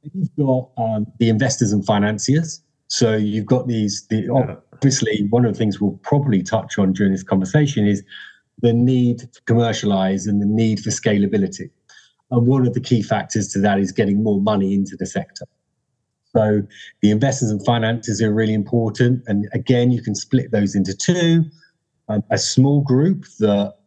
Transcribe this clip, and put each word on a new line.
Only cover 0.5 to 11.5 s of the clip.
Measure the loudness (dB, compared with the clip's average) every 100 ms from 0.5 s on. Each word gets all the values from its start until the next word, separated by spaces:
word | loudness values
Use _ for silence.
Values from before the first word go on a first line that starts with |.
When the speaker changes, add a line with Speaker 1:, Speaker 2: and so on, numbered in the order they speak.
| 0 -2 -6
Speaker 1:
um, | -4 -2 -4 0
the | 2
investors | 2 0 0 0
and | 0
financiers. | 0 0 0 -2 0 0 0 -10 _ _ _
So | 0 0 2
you've | 0 -4 0
got | 0 0
these, | -2 -2 -4 -4
the, | -4 0
Speaker 2:
Yeah. | 0 -2 -6 _
Speaker 1:
obviously, | 0 0 2 -2 -2 0
one | 2
of | 2
the | 0
things | -2 0
we'll | -2 -4
probably | -2 0 2 0
touch | 0 -4 -4 -2
on | 0
during | 2 0
this | 0
conversation | -2 -2 0 2 2 2 0
is | 0 -4 -20 -20 -20 _ -2
the | 0
need | 2 2 2 2 0
to | -8 _ 0
commercialize | 2 2 0 0 0 0 -2 -2
and | 0
the | 0
need | 2 0 0
for | -4
scalability. | -4 0 0 0 0 -2